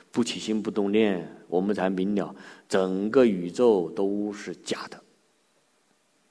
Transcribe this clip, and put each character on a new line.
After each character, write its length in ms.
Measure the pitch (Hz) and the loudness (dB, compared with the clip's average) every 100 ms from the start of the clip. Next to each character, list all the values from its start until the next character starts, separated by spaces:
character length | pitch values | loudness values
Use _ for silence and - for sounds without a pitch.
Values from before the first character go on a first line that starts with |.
| - | -8
不 120 | - | -2
起 160 | 117 92 | -2 -2
心 220 | 110 110 | -4 -4
不 80 | 104 | -2
动 200 | 98 101 | -2 2
念， 360 | 104 110 90 80 - - | 4 2 0 -6 -14 -4
我 120 | 87 | -2
们 160 | 98 98 | 0 0
才 140 | 95 | 0
明 260 | 92 95 101 | 0 -2 -2
了 180 | 82 - - - - | -4 -8 -20 -20 -2
整 420 | 98 95 95 104 | 0 0 0 2
个 160 | 135 123 | 4 4
宇 240 | 92 87 | 2 -4
宙 400 | 87 123 101 80 | 2 4 4 2
都 420 | 95 98 101 104 | -2 -2 -2 -4
是 240 | 104 95 85 | -8 -12 -12
假 300 | - - - | -8 -8 -10
的。 140 | - - _ _ _ _ _ _ _ _ _ _ _ _ | -18 -20 _ _ _ _ _ _ _ _ _ _ _ _